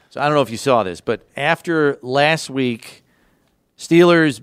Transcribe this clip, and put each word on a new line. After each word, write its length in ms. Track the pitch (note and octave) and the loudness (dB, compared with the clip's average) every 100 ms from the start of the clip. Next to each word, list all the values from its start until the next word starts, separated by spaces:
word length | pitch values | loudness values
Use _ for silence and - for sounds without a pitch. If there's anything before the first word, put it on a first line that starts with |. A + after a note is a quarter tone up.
| _ | _
so 100 | - | -6
I 40 | D3 | -2
don't 80 | |
know 80 | D3 | 0
if 80 | A#2+ | 0
you 60 | A2+ | -2
saw 240 | C#3+ A#2+ | 0 0
this, 180 | F#2+ E2+ | 0 -6
but 260 | - G#2+ _ - | -6 -8 _ -6
after 640 | D3 E3 - E3 C#3+ C3+ | -2 -2 -2 0 0 -2
last 480 | B2 C3+ D3 D#3 - | -4 0 0 0 -4
week, 520 | C3+ B2+ A2+ - - _ _ _ _ _ _ _ - | -4 -4 -4 -12 -20 _ _ _ _ _ _ _ -14
Steelers 600 | - E3 F3 E3+ D#3 C3 | 2 4 6 4 2 -2